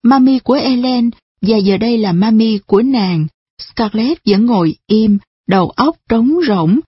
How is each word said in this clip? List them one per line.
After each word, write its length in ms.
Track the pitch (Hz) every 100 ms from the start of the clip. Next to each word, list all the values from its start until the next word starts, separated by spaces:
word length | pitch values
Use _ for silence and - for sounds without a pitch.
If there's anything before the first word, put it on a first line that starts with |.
Mami 360 | 233 269 254 262
của 140 | -
Ellen 560 | 277 269 247 254 247 240 - _ _
và 160 | 196 220
giờ 200 | 196 190
đây 200 | 233 233
là 140 | 208
mami 460 | 175 214 220 226 208
của 240 | - 202
nàng. 460 | 254 262 190 170 156 _ _ _
Scarlett 600 | - - 220 214 240 330 -
vẫn 200 | 196 233
ngồi 300 | 214 165 - _
im, 300 | 214 220 202 _ _ -
đầu 220 | 190 175
óc 260 | - 285 330 _
trống 280 | 226 240 330 302
rỗng 320 | 196 160 240